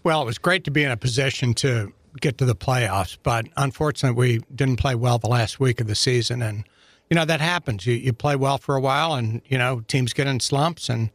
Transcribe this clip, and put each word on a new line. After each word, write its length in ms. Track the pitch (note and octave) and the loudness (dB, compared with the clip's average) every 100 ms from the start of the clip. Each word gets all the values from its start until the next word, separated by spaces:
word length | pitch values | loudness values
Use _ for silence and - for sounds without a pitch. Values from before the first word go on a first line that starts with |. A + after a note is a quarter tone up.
Well, 160 | F3 D#3 | 0 0
it 60 | B2 | 0
was 100 | A#2+ | -2
great 280 | F3 F#3 | 0 0
to 60 | - | 0
be 140 | C#3+ | 0
in 60 | C#3+ | 2
a 60 | A#2 | 0
position 580 | B2+ A#2 C3+ - B2+ | 0 0 0 0 0
to 400 | A2+ C#3 A#2+ G2 - _ - | 2 0 0 -4 -10 _ -4
get 160 | - A2+ | -4 0
to 80 | |
the 100 | B2+ | 0
playoffs, 640 | A2+ - B2+ A2 F#2+ F#2 - | 0 0 0 0 0 -4 -4
but 240 | C#3+ A#2 A2+ - | -2 -2 -2 -2
unfortunately, 800 | C3+ - D3+ - C3+ A#2+ B2 A2+ | -2 0 -2 0 0 2 2 2
we 80 | - | -2
didn't 220 | A#2+ C3+ A#2+ | -2 0 2
play 180 | C3+ | 0
well 220 | A#2+ B2 A#2+ | 0 2 2
the 100 | A2+ | 2
last 320 | A#2+ A2 - | 2 0 0
week 220 | C3 A#2 | 0 0
of 60 | G#2+ | -2
the 80 | |
season. 480 | G#2+ - B2 A2+ B2 | 0 2 2 0 -4
And, 220 | A2+ G#2 - _ _ _ _ | -4 -6 -10 _ _ _ _
you 80 | E3 | 0
know, 80 | |
that 160 | D#3 D#3 | 2 0
happens. 460 | D#3+ F3 D3+ G#2 G#2 | 0 -2 -4 -4 -2
You, 80 | |
you 180 | A#2+ C3 | 0 0
play 240 | A#2 D3+ C#3 | 0 0 2
well 220 | C3+ C#3 | 0 0
for 180 | - C3+ | -2 0
a 40 | |
while 340 | C3+ C#3 E3 | 0 0 0
and, 280 | C#3+ A2 A2+ - | 0 -2 -4 -2
you 120 | C3 | 0
know, 220 | B2 A#2+ A2 | 0 -2 -2
teams 240 | C#3 B2 | 0 0
get 160 | - C#3 | 0 0
in 100 | C3 | -2
slumps 500 | - C#3 D#3+ E3 - | 0 0 0 -2 -4
and 220 | A#2 A2 | -2 -4